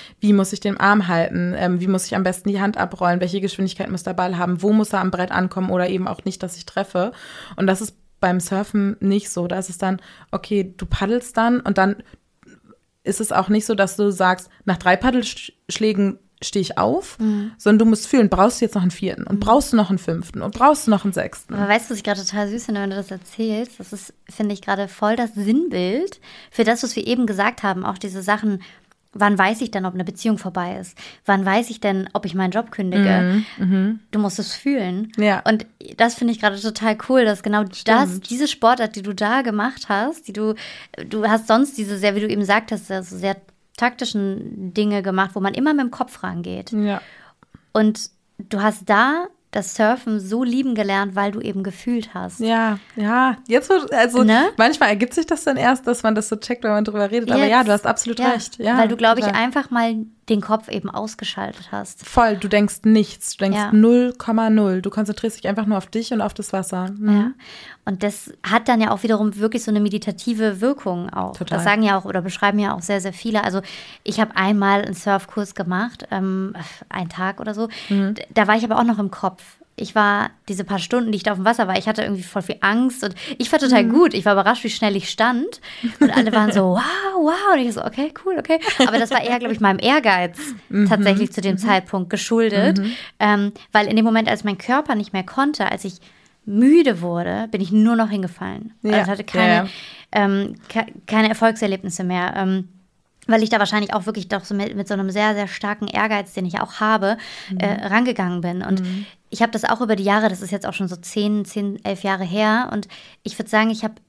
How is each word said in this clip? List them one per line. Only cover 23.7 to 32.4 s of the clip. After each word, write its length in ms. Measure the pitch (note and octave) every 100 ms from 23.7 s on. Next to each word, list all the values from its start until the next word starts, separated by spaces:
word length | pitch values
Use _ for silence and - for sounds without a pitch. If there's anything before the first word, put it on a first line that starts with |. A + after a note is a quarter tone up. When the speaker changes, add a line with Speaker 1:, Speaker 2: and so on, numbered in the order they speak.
| -
Speaker 2:
Das 120 | F#3
ist, 220 | G3 - _ _
finde 240 | - G#3
ich, 100 | G3+
gerade 240 | G3 G3 G3
voll 300 | - G#3+ A#3
das 180 | A#3
Sinnbild 840 | G#3+ G3+ C4 E4+ F3+ F3+ A#3+ F#4+ - - - -
für 100 | -
das, 180 | G#3 A#3+
was 100 | A#3+
wir 120 | A3 -
eben 200 | B3 A#3
gesagt 360 | F#3+ G3+ A#3+
haben, 200 | G#3 F#3
auch 140 | F#3 F#3
diese 240 | G3+ F#3
Sachen, 400 | F#3+ G#3 G#3+ G3 - - _ _ _
wann 220 | G3+ G3+ G3
weiß 260 | F#3+ A3+
ich 100 | C4
denn, 120 | G3+
ob 100 | F#3
eine 100 | F#3
Beziehung 340 | F3 - A3+ G#3
vorbei 400 | F#3+ F3+ F3 F#3
ist? 160 | F3+ - - - -
Wann 180 | G3
weiß 260 | F#3+ G3+ A#3
ich 100 | A3+
denn, 280 | G3+ F#3+ F#3+
ob 120 | G#3
ich 120 | G3+
meinen 160 | F3+